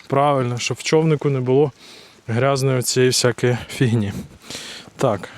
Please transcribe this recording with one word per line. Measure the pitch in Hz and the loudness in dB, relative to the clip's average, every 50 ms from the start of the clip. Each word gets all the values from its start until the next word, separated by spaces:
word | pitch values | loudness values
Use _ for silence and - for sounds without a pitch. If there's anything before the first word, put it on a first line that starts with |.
| - | -8
Правильно, | - 131 135 143 147 143 135 127 120 123 117 | -2 0 2 2 2 2 0 0 -2 -4 -4
щоб | - - 127 | -6 -6 -8
в | - - | -6 -4
човнику | - - 160 160 160 156 135 - 147 | 0 2 2 2 2 0 0 0 -2
не | 139 131 | -2 -2
було | 127 123 131 139 151 139 - _ - - - - - - - _ - | 0 2 2 2 2 2 -2 _ -20 -20 -20 -20 -20 -20 -20 _ -8
грязної | - 113 120 131 139 139 135 131 135 131 127 120 | -4 -2 0 2 2 0 0 0 0 0 0 -2
цієї | - - 127 127 127 | -2 2 2 2 4
всякої | 120 - - 123 117 - - 123 123 117 - - | 2 2 2 0 0 2 0 0 0 0 -4 -8
фігні. | - - 139 120 110 120 104 101 90 92 - - - - - - - - - - - - - - _ | -4 0 0 2 2 0 0 -2 -4 -8 -12 -14 -16 -20 -20 -16 -16 -16 -14 -16 -16 -18 -20 -18 _
Так, | - - 127 107 95 - - - | -2 0 0 0 -2 -6 -12 -18